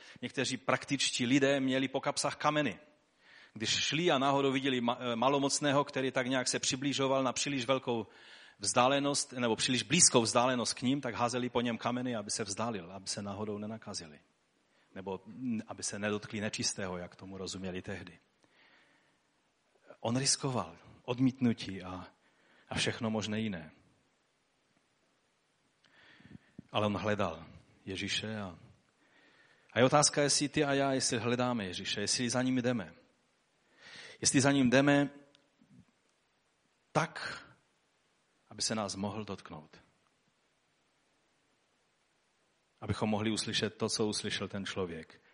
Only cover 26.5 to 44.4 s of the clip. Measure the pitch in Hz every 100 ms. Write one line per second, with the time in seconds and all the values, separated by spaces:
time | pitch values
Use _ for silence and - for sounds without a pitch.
26.5 | - - 113 104 98 104 104 92 80 82
27.5 | - - _ 101 92 98 - 110 107 95
28.5 | 80 - - _ _ _ _ _ _ _
29.5 | _ _ 113 127 147 143 151 143 - 143
30.5 | 156 143 139 139 135 - 120 117 123 123
31.5 | 117 95 87 95 107 101 - 123 123 127
32.5 | 127 120 120 85 - _ _ _ _ _
33.5 | _ _ _ - - - - 117 143 139
34.5 | 139 123 135 143 143 139 - - _ _
35.5 | _ _ - - _ _ _ _ _ _
36.5 | _ _ _ _ 151 165 - - - -
37.5 | - _ _ _ _ _ _ _ _ _
38.5 | 110 - 110 98 98 101 107 101 92 -
39.5 | 78 76 - _ _ _ _ _ _ _
40.5 | _ _ _ _ _ _ _ _ _ _
41.5 | _ _ _ _ _ _ _ _ _ _
42.5 | _ _ - 104 104 107 104 110 104 113
43.5 | 104 107 - 110 - 107 101 104 -